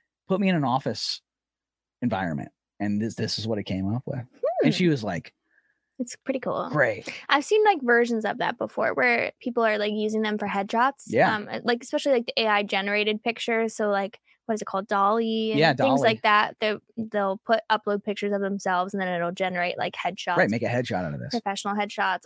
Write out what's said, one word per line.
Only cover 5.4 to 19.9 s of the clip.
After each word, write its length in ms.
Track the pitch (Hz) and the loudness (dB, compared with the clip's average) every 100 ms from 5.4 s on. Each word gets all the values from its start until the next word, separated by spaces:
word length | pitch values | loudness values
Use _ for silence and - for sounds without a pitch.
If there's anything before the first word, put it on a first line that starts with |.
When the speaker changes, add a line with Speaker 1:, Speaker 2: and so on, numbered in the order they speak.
| _ _ _ _ _ - | _ _ _ _ _ -10
Speaker 2:
It's 160 | 247 - | -8 -8
pretty 240 | - 262 | -6 -4
cool. 300 | 185 - - | -2 -4 -2
Speaker 1:
"Great." 360 | 151 117 101 - - - | 2 2 0 -8 -8 0
Speaker 2:
I've 160 | 285 - | 0 4
seen, 180 | 427 427 | 4 6
like, 140 | 359 | 4
versions 420 | 240 233 240 226 214 | 4 4 4 0 -2
of 140 | 156 | -2
that 180 | 165 233 | -2 -2
before 360 | 220 - - - | -4 -2 0 2
where 380 | 247 240 - - | 2 2 0 -4
people 220 | 254 240 | -4 0
are, 140 | 226 214 | 2 2
like, 160 | 208 | 0
using 280 | 214 214 220 | 0 0 0
them 140 | 214 208 | -2 -2
for 80 | 202 | -2
headshots. 580 | 196 196 233 262 - - | -2 0 2 2 0 -2
Speaker 1:
Yeah. 280 | 117 156 214 | 2 4 2
Speaker 2:
Um, 120 | 208 | -4
uh, 80 | 220 | -6
like, 200 | - 240 | -2 -2
especially, 300 | - 294 294 | -2 -2 2
like, 140 | 247 240 | 0 0
the 140 | - | 0
A 40 | 220 | 2
I 160 | 208 | 2
generated 600 | 208 196 196 208 208 214 | 2 -2 0 0 0 -2
pictures. 520 | 233 226 - 226 226 - | -4 -4 -2 0 0 0
So, 140 | 208 | 0
like, 300 | 196 196 - _ _ - | 0 -2 -8 _ _ -6
what 100 | 214 | -6
is 60 | |
it 20 | - | -4
called? 220 | 190 208 | -6 -2
Dolly 640 | 202 196 226 226 220 220 | 2 4 2 0 0 0
and 80 | 214 | 4
Speaker 1:
Yeah, 140 | 160 | 4
Speaker 2:
things 40 | 131 | 4
Speaker 1:
Dolly. 300 | 131 269 240 | 2 4 2
Speaker 2:
like 140 | 220 | 2
that. 340 | 220 208 - - | 4 4 4 0
They'll, 200 | 214 214 _ - | -2 -2 _ -10
they'll 400 | 220 208 196 196 - | -4 0 0 -2 0
put, 160 | 226 - | 0 2
upload 320 | 220 - 202 | -2 0 -2
pictures 300 | 214 202 202 | -2 -4 -2
of 80 | 202 | 0
themselves 520 | 196 196 196 180 185 | -2 -2 0 0 0
and 80 | 196 | -2
then 80 | 185 | -2
it'll 220 | 175 170 | -2 -2
generate, 460 | 185 185 180 175 - | -2 -2 -2 -2 -2
like, 160 | - | -6